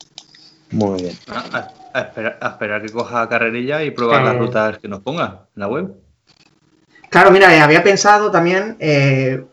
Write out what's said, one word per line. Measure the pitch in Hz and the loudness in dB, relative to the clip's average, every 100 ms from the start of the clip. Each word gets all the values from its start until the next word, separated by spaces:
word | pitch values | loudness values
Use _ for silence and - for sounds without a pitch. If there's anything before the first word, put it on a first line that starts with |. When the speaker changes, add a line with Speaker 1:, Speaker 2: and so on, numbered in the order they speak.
| - - - _ _ _ _ | -20 -20 -20 _ _ _ _
Speaker 1:
Muy | - 104 95 | -4 -2 -2
bien. | 90 87 - | -8 -12 -14
Speaker 2:
A, | 120 120 127 - - - | -12 -10 -10 -10 -18 -10
a | 131 | -8
espera-, | - - 113 - | -8 -8 -10 -8
a | 123 | -10
esperar | - 107 107 | -8 -8 -8
que | 107 | -8
coja | 113 113 120 113 | -8 -6 -4 -4
carrerilla | 120 113 117 127 151 | -2 -4 -6 -6 -6
y | 151 | -6
probar | 123 120 113 | -4 0 0
Speaker 3:
Claro. | 113 120 | 0 0
Speaker 2:
las | 113 | -2
rutas | 110 107 101 | -2 -2 -4
que | 104 | -12
nos | 98 | -12
ponga | 131 165 120 95 _ - | -8 -6 -6 -8 _ -10
en | |
la | 101 | -8
web. | 135 190 - _ _ _ _ _ _ _ _ _ _ - | -6 -8 -14 _ _ _ _ _ _ _ _ _ _ 0
Speaker 4:
Claro, | 156 196 | 4 6
mira, | 190 190 160 | 8 6 6
eh, | |
había | 147 165 | 6 4
pensado | 185 196 208 208 208 | 4 2 4 4 2
también, | 180 170 185 214 226 | 0 0 -2 -4 -6
eh, | 165 143 139 135 131 131 - | -2 2 2 0 -2 -4 -10